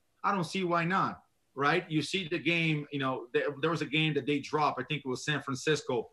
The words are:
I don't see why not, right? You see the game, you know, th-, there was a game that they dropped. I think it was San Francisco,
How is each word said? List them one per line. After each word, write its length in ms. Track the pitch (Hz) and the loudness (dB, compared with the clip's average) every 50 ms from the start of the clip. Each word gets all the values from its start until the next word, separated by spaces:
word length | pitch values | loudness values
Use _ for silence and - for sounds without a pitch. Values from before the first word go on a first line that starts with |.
| _ _ _ _ - | _ _ _ _ -2
I 100 | 196 - | 0 0
don't 100 | 185 165 | 0 -2
see 200 | - - 190 185 | -2 -2 -2 0
why 200 | 170 175 170 165 | 0 2 2 2
not, 380 | 170 190 185 151 117 92 - - _ _ _ _ _ _ | 2 2 2 0 0 -2 -6 -14 _ _ _ _ _ _
right? 300 | 131 143 143 160 180 180 170 | 0 2 2 2 2 0 0
You 100 | 156 156 | 0 0
see 260 | 151 - - 190 185 | 0 0 -2 -4 -4
the 120 | 151 175 165 | -2 -4 -2
game, 480 | 127 160 170 170 165 160 156 147 147 - | 0 0 2 2 2 2 2 0 -2 -4
you 100 | 147 139 | -4 -4
know, 260 | 135 131 131 113 - - - | -2 -2 -2 -4 -6 -2 0
th-, 100 | 151 131 147 139 135 | 0 0 0 -2 0
there 100 | 147 160 | 0 0
was 120 | 170 151 151 | 0 0 -2
a 40 | - 131 156 | 0 2 2
game 160 | 156 156 147 | 2 2 2
that 100 | 143 127 | 0 0
they 140 | 143 147 139 | 0 0 0
dropped. 420 | 135 - 147 156 151 139 - 127 | 0 -2 0 2 2 2 2 0
I 40 | 127 | -4
think 180 | - 151 143 - | -4 -6 -4 -4
it 40 | 131 | -4
was 180 | 127 120 - | -4 -4 -2
San 160 | 151 151 135 - | -2 -2 -2 -2
Francisco, 640 | - 135 127 - 156 151 143 - - 127 117 104 - | -4 -6 -2 2 2 2 2 0 -2 -2 -2 -2 -4